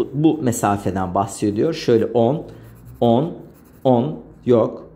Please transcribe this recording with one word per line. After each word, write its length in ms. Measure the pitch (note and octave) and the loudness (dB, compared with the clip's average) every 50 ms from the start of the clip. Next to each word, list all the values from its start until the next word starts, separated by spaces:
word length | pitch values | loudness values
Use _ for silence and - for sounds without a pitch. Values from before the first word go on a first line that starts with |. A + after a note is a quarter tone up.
| A#2+ - B2+ | -6 -4 -2
bu 240 | C#3+ D#3 D#3+ - - | 0 2 2 2 2
mesafeden 760 | B2 B2 G#2+ - - G#2 G2+ G2 - G2+ F2+ F#2+ F#2 F2+ F2 | -2 -2 -2 0 0 0 0 0 -2 -4 -4 -4 -4 -2 -2
bahsediyor. 580 | G2 G2 F#2+ - - G#2+ G#2 G2 G#2+ C3 D#3+ D#3+ | -2 -2 -2 -4 -4 -2 -2 0 0 -2 -2 -2
Şöyle 320 | - - - A#2+ A2 G#2 | -2 0 2 2 2 2
on, 380 | - - A#2+ A#2 A#2 D3 E3+ F3 - - - - - - - - - - - | 0 0 2 2 2 0 -2 -6 -12 -18 -20 -20 -20 -20 -20 -20 -14 -4 0
on, 320 | A#2+ A#2 A#2 A#2+ D#3 F3 E3+ - - - - - - - - - - | 2 4 4 2 2 -2 -6 -12 -18 -20 -20 -20 -20 -20 -12 -2 0
on 360 | C3+ B2+ A#2 B2 D3+ D#3+ - - - - - - | 2 2 2 0 -2 -6 -10 -16 -20 -18 -6 0
yok. 420 | B2 A#2+ A2+ A#2 B2+ - - - - - | 2 2 4 2 0 -4 -10 -18 -20 -20